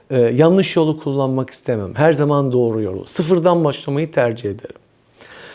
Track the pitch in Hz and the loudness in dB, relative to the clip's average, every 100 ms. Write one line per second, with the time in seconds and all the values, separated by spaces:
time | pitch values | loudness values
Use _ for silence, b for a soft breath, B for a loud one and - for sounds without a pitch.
0 | - 131 120 123 165 190 - 180 156 156 | -2 0 2 4 4 4 2 0 0 -2
1 | 143 139 131 131 131 - - 113 95 113 | -4 -2 -2 -2 -6 -8 -6 -4 -4 2
2 | 156 147 147 143 139 123 117 110 101 95 | 2 2 2 2 2 0 0 -2 -4 -6
3 | - - 160 180 175 170 151 135 - 143 | -6 -6 0 2 2 2 0 -2 -6 -4
4 | 160 147 120 113 104 101 - - _ _ | -2 0 -2 -2 -8 -8 -14 -20 _ _
5 | _ B B B B | _ B B B B